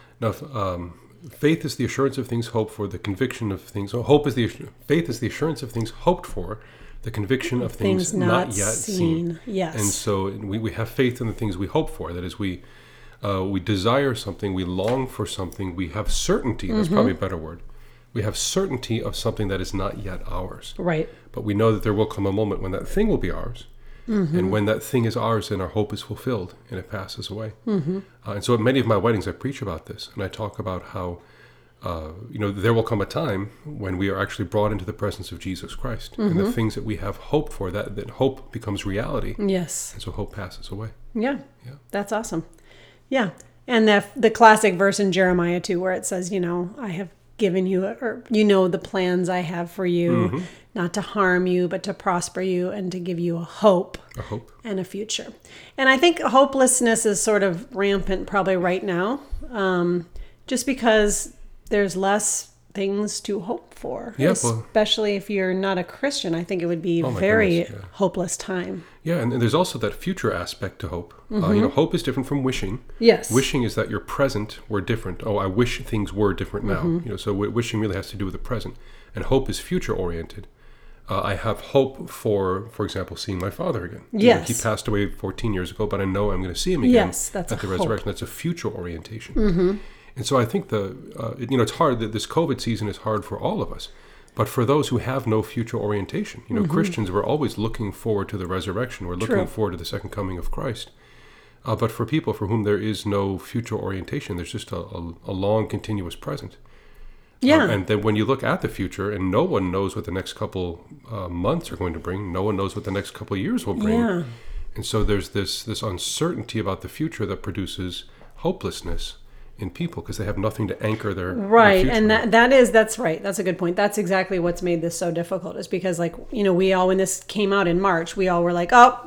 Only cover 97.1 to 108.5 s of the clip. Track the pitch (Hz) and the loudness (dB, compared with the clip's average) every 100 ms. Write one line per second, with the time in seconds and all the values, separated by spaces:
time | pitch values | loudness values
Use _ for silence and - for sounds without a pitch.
97.1 | 95 - 143 123 - 110 - 104 - 117 | 0 0 0 0 -2 -2 -2 -6 -4 -2
98.1 | 104 95 101 87 92 92 92 123 - 87 | 0 -2 -4 -2 -2 -2 -4 -4 -6 -6
99.1 | 87 113 208 180 - 104 85 85 104 - | -4 0 0 0 0 -2 -2 -6 -8 -8
100.1 | - 95 90 - - 139 117 - - - | -6 -6 -4 -2 -2 -4 -6 -10 -18 -20
101.1 | - - - - _ - 110 113 - 117 | -20 -20 -20 -20 _ -4 0 0 0 0
102.1 | 156 135 101 98 113 104 101 107 98 104 | 0 0 -2 0 2 2 2 2 -2 0
103.1 | 101 98 95 - 120 117 110 - 95 - | 0 0 -2 -4 -6 -4 -4 -4 -4 -4
104.1 | 143 - 90 87 107 - 90 - 90 85 | -6 -4 -6 -6 -8 -8 -8 -8 -8 -10
105.1 | 85 - 95 98 110 104 107 - 104 87 | -10 -6 -2 2 2 2 -4 -4 -4 -6
106.1 | - - 147 104 - - - - - - | -8 -8 -8 -8 -16 -20 -20 -20 -20 -18
107.1 | - - _ 254 311 202 104 92 107 107 | -20 -20 _ 4 6 6 2 2 2 4
108.1 | 104 110 131 113 | 4 2 2 2